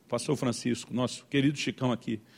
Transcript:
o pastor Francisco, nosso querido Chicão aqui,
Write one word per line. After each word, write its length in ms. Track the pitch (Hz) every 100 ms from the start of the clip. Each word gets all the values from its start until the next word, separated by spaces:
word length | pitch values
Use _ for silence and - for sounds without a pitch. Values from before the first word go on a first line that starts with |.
| -
o 40 |
pastor 260 | 120 - 135
Francisco, 580 | 127 113 123 113 -
nosso 320 | 120 123 - -
querido 300 | 139 143 143
Chicão 340 | 123 - 127
aqui, 280 | 113 - 107 -